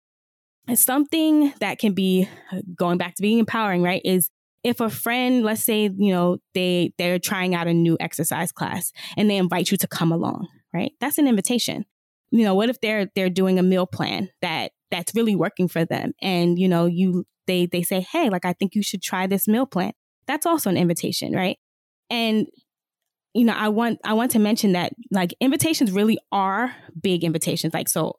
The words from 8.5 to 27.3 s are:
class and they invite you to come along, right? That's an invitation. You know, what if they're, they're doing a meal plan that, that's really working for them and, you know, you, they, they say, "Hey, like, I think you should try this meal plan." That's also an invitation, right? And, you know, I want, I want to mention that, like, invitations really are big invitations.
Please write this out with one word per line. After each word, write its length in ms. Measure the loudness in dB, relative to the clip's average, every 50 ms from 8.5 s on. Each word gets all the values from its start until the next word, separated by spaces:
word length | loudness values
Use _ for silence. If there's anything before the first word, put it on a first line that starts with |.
| -6
class 400 | -6 -6 -6 -6 -6 -8 -10 -10 -12 -16 -12 -4
and 120 | 0 2 2
they 60 | 2
invite 340 | 2 0 0 0 -2 -2 0
you 60 | 0 -2
to 100 | -2 -4
come 240 | -4 -2 -2 0 0
along, 360 | 0 -2 -4 -6 -6 -10 -12 _ _ _ _ -6
right? 200 | -6 -6 -6 -6 -6
That's 180 | -6 -4 0 2
an 80 | 2
invitation. 600 | 4 4 2 2 0 -2 -2 -2 -4 -6 -8 -10 _ _ _ _ _ _ _ _ -2
You 140 | 2 2 4
know, 100 | 4 4
what 140 | 2 2 0
if 120 | -2 -2
they're, 300 | -2 -2 -2 -2 -2 -2 -2
they're 160 | -2 0 0
doing 280 | 2 2 2 4 4 4
a 40 | 4
meal 240 | 4 4 2 2
plan 420 | -2 -2 -4 -4 -4 -4 -6 -6 -8 _ -8 -8
that, 300 | -6 -4 -4 -6 -8 _ _ _ -8
that's 240 | -8 -8 -6 -4 -2
really 200 | 0 0 2 2
working 320 | 0 0 -2 -2 -2 -2 -2
for 160 | 0 -2 -2
them 280 | -2 -2 -4 -4 -6 -6 -6
and, 380 | -4 -2 0 2 2 2 2 2
you 100 | 2 2
know, 180 | 2 4 2
you, 380 | 2 2 2 2 2 0 0 -4 _ _ _ _
they, 200 | -2 0 0 0
they 160 | 0 0 -2 -2
say, 180 | -2 -2 -4
"Hey, 280 | -4 -2 -2 0 0 2
like, 160 | 0 0 -2
I 80 | -2 -2
think 220 | -2 -2 -2 0
you 60 | -2 -2
should 200 | -2 -4 -8 -6
try 240 | -6 -4 -2 -2
this 220 | 0 0 0 0 2
meal 180 | 2 2 0
plan." 260 | 0 -2 -2 -4 -4 -6 _ _ _ _ _ _
That's 200 | -6 -4 -2 0
also 220 | 0 0 0 0 0
an 60 | 0
invitation, 560 | 2 2 2 0 0 -2 -4 -4 -4 -4 -4 -2
right? 260 | -2 -2 -2 -4 -6 _ _ _ _ _ _ _ _ _ -8
And, 360 | -4 -2 0 2 2 2 0 -2 -6 _ _ _ _ _ _ _ _ _ _ _ _ _ _ _ 0
you 100 | 2 4
know, 100 | 4 4
I 140 | 2 0 0
want, 320 | 0 0 0 0 -2 -4 -2
I 80 | 0 0
want 180 | 2 2 2 4
to 60 | 4
mention 340 | 4 4 2 2 2 2 2
that, 200 | 2 0 -4 -6 -10 -10 -4
like, 240 | -2 0 0 0 -2 0
invitations 520 | 0 0 2 2 0 0 0 0 0 0 2
really 260 | 2 2 2 2 0 -2 -4 -2
are 420 | -2 0 0 0 -2 -2 -4 -6 -10 -20 -20 -12 -4
big 240 | -2 0 0 0 0
invitations. 480 | 0